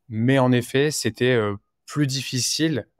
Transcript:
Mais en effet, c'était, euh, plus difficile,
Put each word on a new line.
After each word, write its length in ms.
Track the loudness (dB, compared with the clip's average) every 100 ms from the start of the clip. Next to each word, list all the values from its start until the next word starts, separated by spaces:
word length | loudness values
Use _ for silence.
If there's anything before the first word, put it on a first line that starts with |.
| -10
Mais 280 | -2 2 4
en 140 | 4
effet, 400 | 2 2 0 0
c'était, 420 | -2 -4 0 2
euh, 220 | 2 0 -4 _ _ -8
plus 180 | -2 -2
difficile, 800 | -2 -4 -4 -2 -2 -2 -2 -6